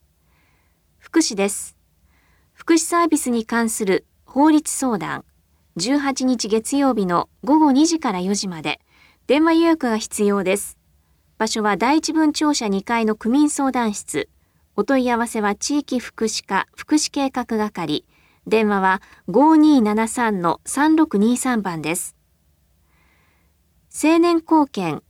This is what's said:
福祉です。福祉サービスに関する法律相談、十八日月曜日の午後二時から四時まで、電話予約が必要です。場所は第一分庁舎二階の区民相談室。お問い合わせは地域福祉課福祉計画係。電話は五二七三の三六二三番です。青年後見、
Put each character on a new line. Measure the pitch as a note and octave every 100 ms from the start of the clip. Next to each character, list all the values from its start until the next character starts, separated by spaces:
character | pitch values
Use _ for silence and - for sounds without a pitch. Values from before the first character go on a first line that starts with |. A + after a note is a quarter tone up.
| _ _ _ _ _ _ _ _ _ _
福 | - D#4+
祉 | - G3
で | G3
す。 | - - _ _ _ _ _ _ _ _
福 | - -
祉 | E4
サ | - E4+
ー | E4
ビ | D4
ス | B3
に | A#3
関 | A3 A#3 A3+
す | - G3
る | F#3 - _
法 | _ B3+ D#4
律 | D4+ -
相 | - C4 G#3
談、 | D#3 C#3 - _ _ _ _ E3
十 | G3 C#4+
八 | C#4 C4
日 | B3+ A#3 G#3
月 | A3 - C#4
曜 | C#4 G#3+
日 | F#3
の | F3 - _
午 | G#3 D#4
後 | D#4
二 | C4 D#4+
時 | D#4+
か | B3+
ら | F#3
四 | F#3
時 | G3+ G3
ま | E3
で、 | D3+ - _ _ _ _ -
電 | C#4
話 | E4
予 | E4
約 | E4 D#4+ B3
が | G#3+
必 | - -
要 | G3+ G3+
で | F#3 G3+
す。 | - - _ _ _ _ _ -
場 | G#3+
所 | A3+
は | G#3 G3
第 | A#3 D#4
一 | D#4
分 | D#4+ D#4
庁 | D4 D4+
舎 | C#4+ A3
二 | G3
階 | G3 A#3 A3
の |
区 | G#3+ A3
民 | C4+ D4
相 | - C4+
談 | B3+ A3+
室。 | G#3 - D3 - _ _ _ _
お | -
問 | G3+ C4+
い | B3
合 | A#3
わ | A#3
せ | A3+
は | G#3
地 | G3+ - D4
域 | - B3
福 | - -
祉 | A3 -
課 | - G3 -
福 | - - D4+
祉 | -
計 | C#4+ C4+
画 | B3+ - A3
係。 | G#3 F#3+ D#3 D3+ - _ _ _ -
電 | G#3+ G#3
話 | G3+
は | F#3+ F#3+ - _ -
五 | F#3+ D4+ D#4+
二 | D#4 C#4+
七 | G#3+ G#3+ A3
三 | B3+ A#3 G3
の | F3 E3 -
三 | - D4+ D#4+
六 | D#4 G3+
二 | G#3+ B3
三 | C4 A#3
番 | F#3+ E3
で | D3+
す。 | F3 - - _ _ _ _ _ _ _ _ _ _ _ _ _ _ _ _ _
青 | - D4+ E4
年 | F4 E4+
後 | - D#4+ C#4
見、 | - E3+ C#3+